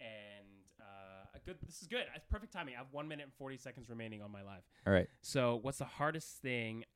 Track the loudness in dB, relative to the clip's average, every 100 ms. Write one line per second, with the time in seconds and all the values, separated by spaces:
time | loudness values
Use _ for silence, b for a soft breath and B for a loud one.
0 | -10 -10 -12 -14 -18 -20 -20 -20 -16 -14
1 | -14 -14 -14 -12 -10 -8 -10 -10 -2 -2
2 | -2 -6 -2 -2 -2 -4 -4 -6 -6 -4
3 | -4 -4 -8 -8 -6 -6 -8 -10 -8 -4
4 | -4 -6 -8 -8 -10 -12 -14 0 8 10
5 | 8 -2 2 6 6 4 0 -2 -4 2
6 | 2 2 -6 -6 0 2 2 -2 -6